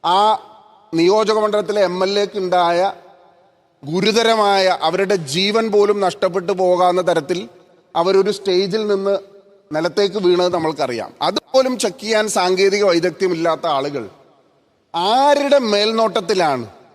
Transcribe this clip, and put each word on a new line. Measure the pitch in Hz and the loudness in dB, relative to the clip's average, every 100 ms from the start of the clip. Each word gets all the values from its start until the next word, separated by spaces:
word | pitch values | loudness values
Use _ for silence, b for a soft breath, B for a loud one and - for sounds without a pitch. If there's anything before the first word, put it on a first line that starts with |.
ആ | 160 185 214 214 - - _ _ _ | 2 2 2 0 -6 -20 _ _ _
നിയോജക | 165 170 214 214 220 | 0 2 4 2 0
മണ്ഡലത്തിലെ | 214 208 208 208 | 0 -2 -2 0
എം | 185 180 | 0 0
എൽ | 190 202 | -2 -2
എക്ക് | 202 208 | -4 -4
ഉണ്ടായ | 185 180 170 175 196 - - - _ _ _ _ _ _ | -2 0 0 0 -2 -4 -20 -20 _ _ _ _ _ _
ഗുരുതരമായ, | 139 170 214 220 226 226 202 196 190 175 | -6 -2 0 2 2 2 2 2 2 2
അവരുടെ | 156 180 190 202 | 0 0 0 -2
ജീവൻ | 147 156 196 220 226 | -2 -2 0 0 0
പോലും | 208 202 208 | 2 2 2
നഷ്ടപ്പെട്ടു | 190 - 190 180 175 | -2 0 -2 -2 -4
പോകാവുന്ന | 185 185 180 180 180 180 | 0 2 2 2 2 0
തരത്തിൽ | 165 143 175 226 - _ _ _ 160 | 0 -2 -6 -6 -18 _ _ _ -2
അവരൊരു | 175 190 196 | 2 2 2
സ്റ്റേജിൽ | 196 196 180 196 214 208 | -2 -2 -2 0 -2 -2
നിന്ന് | 202 196 196 - - _ _ _ | -2 -2 -4 -6 -20 _ _ _
നിലത്തേക്ക് | 151 170 208 202 196 | -4 -2 0 -2 0
വീണത് | 180 175 180 | 2 2 2
നമ്മൾക്കറിയാം. | 175 160 147 135 117 101 - | 0 -4 -4 -4 -4 -8 -4
അതുപോലും | 151 202 _ 262 262 247 | -4 -4 _ 0 0 -2
ചെക്ക് | 214 - | -4 -6
ചെയ്യാൻ | 208 214 214 | -2 -2 0
സാങ്കേതിക | 202 180 185 196 202 | 0 0 2 2 2
വൈദഗ്ധ്യമില്ലാത്ത | 202 170 175 160 190 165 165 156 165 | 2 2 0 -2 -4 -2 -2 -2 -2
ആളുകൾ | 139 143 143 104 - _ _ _ _ _ _ _ | -2 -2 -6 -10 -16 _ _ _ _ _ _ _
ആരുടെ | 165 185 247 277 294 277 285 | -4 0 2 4 2 4 2
മേൽനോട്ടത്തിലാണ് | 233 202 214 226 226 170 170 196 160 131 110 - _ | 2 0 0 0 0 -2 -2 0 0 -2 -6 -16 _